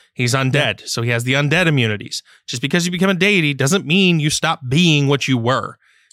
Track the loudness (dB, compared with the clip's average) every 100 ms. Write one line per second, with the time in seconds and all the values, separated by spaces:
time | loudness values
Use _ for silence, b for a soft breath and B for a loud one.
0 | b -4 -2 0 0 0 -2 -4 -8 -6
1 | -2 -2 0 0 0 2 2 2 0 -2
2 | -8 -14 b b b -6 -2 0 -2 0
3 | 0 2 2 2 0 0 0 0 0 2
4 | 4 2 0 -2 -4 -4 -2 2 4 4
5 | 2 0 0 0 0 -2 -4 -14 b b
6 | b